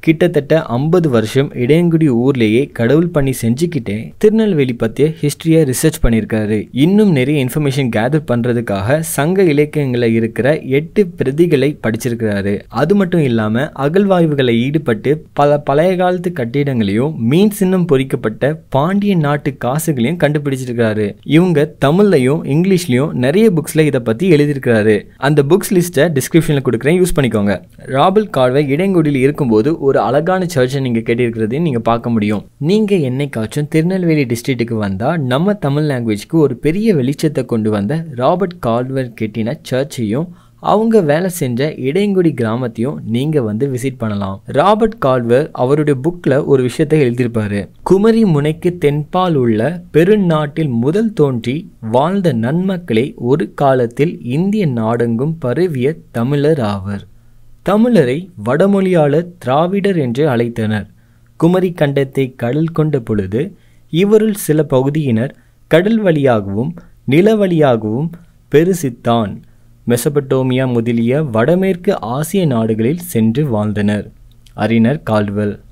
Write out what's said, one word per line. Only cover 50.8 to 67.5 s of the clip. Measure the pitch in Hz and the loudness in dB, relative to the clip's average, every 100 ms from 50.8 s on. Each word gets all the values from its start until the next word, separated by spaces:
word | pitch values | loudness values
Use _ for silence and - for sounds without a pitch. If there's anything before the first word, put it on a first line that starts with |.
| 123 180 226 | 0 0 -2
தோன்றி | 202 143 123 113 143 - - | 0 0 0 -4 -6 -8 -14
வாழ்ந்த | 110 117 151 196 175 | -2 0 2 0 0
நன்மக்களே | 120 113 160 190 185 175 110 107 - | 0 -2 -2 -2 -4 -2 -2 -2 -4
ஒரு | 117 143 - | -2 -2 -2
காலத்தில் | - 143 131 117 - 151 - | -2 0 2 0 0 -2 -2
இந்திய | 120 131 190 214 175 | -6 -2 -2 0 -2
நாடெங்கும் | 120 110 117 117 117 143 165 | -2 -2 0 0 0 -2 -4
பரவிய | 127 123 180 139 123 160 - | -4 -2 -2 0 -2 -4 -10
தமிழர் | 117 120 147 143 160 | -4 -2 0 2 2
ஆவர். | 107 101 95 101 - - - - - - - | 0 -4 -6 -10 -12 -20 -20 -20 -20 -10 -2
தமிழரை | 208 240 226 127 139 190 - 104 | 2 4 4 2 0 -6 -8 -4
வடமொழியாளர் | 139 196 202 190 180 147 147 175 - | 2 2 2 2 2 2 0 -2 -10
திராவிடர் | 123 135 175 196 196 180 | -2 0 0 0 -2 -2
என்று | 127 117 156 | -2 0 0
அழைத்தனர். | 120 120 117 107 107 90 _ _ _ _ _ | 0 -2 -2 -2 -2 -6 _ _ _ _ _
குமரி | 165 185 185 | 2 2 0
கண்டத்தை | 175 143 139 135 135 131 - | -2 -2 0 -2 -2 -4 -4
கடல் | 120 139 165 | -4 -2 -2
கொண்ட | 165 156 147 | 0 0 -2
பொழுது | 113 107 92 107 180 - _ _ - | -2 -4 -2 -4 -4 -10 _ _ -6
இவருள் | 156 202 214 220 | 0 4 4 2
சில | 202 - 151 | -4 -2 0
பகுதியினர் | 151 131 131 147 143 110 131 - _ _ _ | 2 0 0 -2 0 -2 -2 -8 _ _ _
கடல் | 156 190 226 | 2 2 0
வழியாகவும் | 202 156 135 113 98 98 135 170 - - - | 2 2 2 2 -2 -4 -6 -8 -18 -16 0
நில | 139 202 220 | 4 4 4
வழியாகவும் | 196 | 2